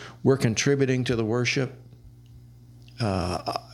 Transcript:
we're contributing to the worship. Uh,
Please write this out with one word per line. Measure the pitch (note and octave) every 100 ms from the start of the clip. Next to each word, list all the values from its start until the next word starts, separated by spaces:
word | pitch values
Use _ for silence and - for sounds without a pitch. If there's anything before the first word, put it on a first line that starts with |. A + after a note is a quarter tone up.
| - -
we're | B2 C3+
contributing | A#2+ G#2 C#3 C#3 C3 B2+ B2
to | A#2
the | G#2+
worship. | A#2+ A#2+ - B2 - - - - - - - - - - - - -
Uh, | A2+ F#2 F2 F2 - - -